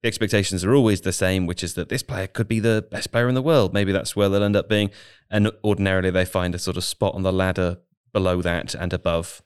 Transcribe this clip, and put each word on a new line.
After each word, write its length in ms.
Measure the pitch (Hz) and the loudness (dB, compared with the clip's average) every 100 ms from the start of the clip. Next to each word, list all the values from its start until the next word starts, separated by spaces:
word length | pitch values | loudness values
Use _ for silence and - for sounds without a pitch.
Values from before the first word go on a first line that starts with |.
the 60 | 117 | -4
expectations 540 | - 104 107 95 95 | -2 0 0 0 -2
are 100 | 92 | 2
always 260 | 139 117 98 | 4 4 2
the 120 | 92 | -2
same, 340 | 87 92 95 87 | -2 0 0 -2
which 180 | 87 | -4
is 80 | 87 | -6
that 140 | - 85 | -6 -6
this 140 | 117 | -6
player 240 | - 117 95 | -6 -8 -6
could 220 | - 107 | -4 -2
be 120 | 113 | 0
the 260 | 110 110 - | 2 0 -2
best 200 | - - | -10 -4
player 160 | 117 120 | -2 0
in 60 | |
the 60 | 127 | 0
world. 320 | 139 156 95 | 2 2 4
Maybe 200 | 98 101 | 0 0
that's 220 | 95 - | 0 -2
where 140 | - 101 | 0 2
they'll 140 | 98 | 4
end 140 | 101 101 | 4 2
up 120 | - | 2
being. 220 | 104 104 - - - _ | 0 0 -4 -20 -20 _
And 200 | 104 104 - | 0 2 0
ordinarily 480 | 107 101 98 95 92 | -2 0 2 2 2
they 160 | 90 90 | 0 0
find 280 | 95 90 | 0 -2
a 40 | 87 | -4
sort 180 | - 90 | -4 -4
of 80 | |
spot 300 | - - 98 | -6 -2 -2
on 80 | - | 0
the 100 | 95 | -2
ladder 460 | 95 92 92 90 85 _ _ _ | 0 0 0 -2 -4 _ _ _
below 300 | 104 92 90 | -2 0 0
that 320 | 87 85 - | -2 -4 -6
and 180 | - 90 | -8 -6
above 480 | 90 90 85 85 - | -4 -2 -2 -4 -14